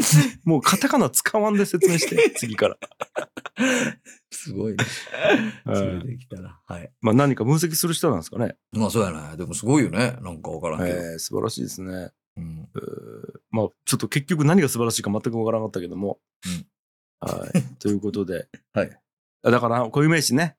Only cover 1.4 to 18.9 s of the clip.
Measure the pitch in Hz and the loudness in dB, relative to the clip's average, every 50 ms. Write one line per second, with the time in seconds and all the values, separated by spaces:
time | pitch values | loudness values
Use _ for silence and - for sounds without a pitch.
1.4 | 208 214 208 196 202 - - 175 190 180 170 165 - - - - 466 - - - | 2 4 4 2 2 2 2 4 4 4 4 2 2 2 4 4 4 4 2 -2
2.4 | 123 117 107 - 107 - - - - - _ - - - _ - - - _ - | -6 -6 0 2 2 2 2 -4 -12 -18 _ -12 -12 -8 _ -8 -8 -8 _ -14
3.4 | - - - - 247 262 254 247 - - - - _ - - _ _ _ - - | -16 -10 -2 0 2 2 2 2 0 -2 -4 -8 _ -20 -20 _ _ _ -16 -14
4.4 | - 160 95 98 104 110 98 - - - - - - - - 123 - - 403 - | -12 -8 -6 -4 -4 -2 -2 -2 -2 -2 -4 -8 -10 -10 -4 0 2 2 2 2
5.4 | 220 214 - - - - 104 101 98 95 92 90 - - - - - - 107 92 | 0 -4 -8 -8 -4 -2 0 0 0 0 -2 -4 -6 -8 -10 -12 -12 -12 -12 -12
6.4 | 92 90 - - _ - 90 87 82 - _ _ - 110 110 131 143 139 123 - | -12 -14 -18 -18 _ -12 -12 -12 -12 -16 _ _ 2 4 4 6 4 4 2 0
7.4 | 110 123 151 160 175 165 160 - - 170 165 - - 160 113 85 78 - - 104 | 0 0 2 2 0 0 -2 -2 -2 -2 -2 0 0 0 0 -2 -4 -6 -6 -4
8.4 | 120 - - _ _ _ - 107 110 95 104 117 101 92 80 76 73 76 78 80 | -4 -4 -6 _ _ _ -4 -2 -2 0 0 0 0 0 -4 -8 -10 -12 -10 -10
9.4 | 87 82 85 - - 113 143 151 120 87 80 101 127 117 - - - 92 85 78 | -8 -8 -8 -4 0 2 2 4 2 2 0 0 -2 -2 -2 -6 -10 -12 -12 -10
10.4 | - - 80 78 85 82 78 80 90 90 87 87 87 82 82 82 - - 101 98 | -10 -10 -8 -6 -4 -4 -2 -2 0 0 -2 -2 -4 -6 -8 -10 -8 -6 -4 -4
11.4 | 104 113 - - 62 - - - 92 92 92 92 87 - - _ _ _ _ - | -4 -4 -4 -6 -6 -8 -8 -10 -10 -8 -8 -10 -10 -12 -14 _ _ _ _ -12
12.4 | 85 82 80 78 - - - - - - - - - 57 57 53 - - - - | -12 -10 -10 -12 -14 -12 -12 -10 -10 -10 -10 -12 -12 -14 -16 -16 -16 -16 -16 -18
13.4 | _ _ - 113 104 - - _ _ - - - - 107 - 147 139 - 180 151 | _ _ 0 0 0 0 -2 _ _ -2 -2 -2 -2 -2 -2 -2 0 0 2 4
14.4 | 147 147 185 196 151 131 - 117 117 117 110 - - 104 101 107 - 127 113 113 | 4 6 6 6 4 4 2 0 0 0 0 -2 -2 -2 -2 -2 -2 -2 -2 0
15.4 | 110 113 113 110 110 107 - 98 87 87 87 90 101 98 - - _ _ _ _ | 0 0 0 0 -2 -4 -6 -8 -8 -6 -6 -4 -4 -4 -4 -8 _ _ _ _
16.4 | - 92 90 85 - - _ _ _ _ _ _ _ _ _ _ - - 50 50 | -10 -8 -8 -8 -10 -14 _ _ _ _ _ _ _ _ _ _ -8 -6 -6 -6
17.4 | 50 - - 175 127 - - - - 104 104 98 104 101 - 101 98 87 90 85 | -4 -2 0 0 0 -2 -6 -4 -2 0 0 0 -2 -4 -4 -4 -4 -4 -4 -6
18.4 | - - - - _ _ - 113 87 - | -8 -12 -18 -20 _ _ -2 -2 -2 -2